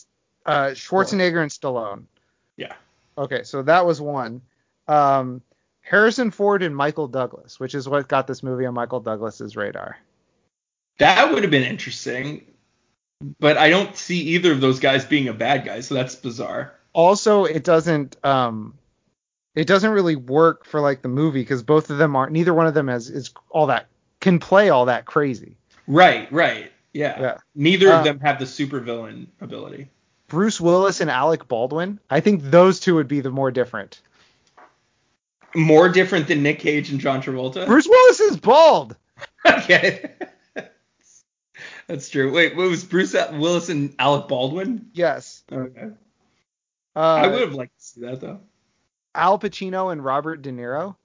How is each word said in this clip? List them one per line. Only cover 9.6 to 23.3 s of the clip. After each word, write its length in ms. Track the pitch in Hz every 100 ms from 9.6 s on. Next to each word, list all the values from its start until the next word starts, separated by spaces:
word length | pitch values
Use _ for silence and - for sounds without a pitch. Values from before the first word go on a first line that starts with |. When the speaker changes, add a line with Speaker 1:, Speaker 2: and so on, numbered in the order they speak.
| 104 98 92 - _ _ _ _ _ _ _ _ _ -
Speaker 2:
That 340 | 190 190 269
would 80 | 143
have 80 | 196
been 140 | 143
interesting, 840 | 123 - 131 - 127 123 143 - - _ _ _ _ _ _ _ 143 -
but 180 | 151 147
I 100 | 156
don't 260 | 185 196 -
see 240 | - 175
either 320 | 156 175 175
of 80 | 135
those 180 | 131 131
guys 240 | 139 135
being 240 | 135 147 127
a 60 |
bad 320 | 107 117 143 104
guy, 140 | 110
so 140 | 131
that's 200 | 135 135
bizarre. 580 | - 123 113 101 123 139 _ _
Speaker 1:
Also, 500 | 165 175 202 220 208
it 180 | 170 156
doesn't, 540 | 175 160 160 151 131 -
um, 480 | 139 135 120 110 110 - _ _ _ _ _ _ _
it 120 | 156 160
doesn't 240 | 196 220
really 260 | 208 175 143
work 480 | 123 143 165 156
for, 160 | _ 151
like, 220 | 143 131
the 60 | 127
movie 360 | 131 160 135
'cause 180 | 117 131
both 280 | 117 156 151
of 80 | 143
them 180 | 156 135
aren't, 160 | 131
neither 220 | 160 170
one 120 | 165 160
of 60 |
them 160 | 151 135
has, 220 | 123 120
is 240 | 143 -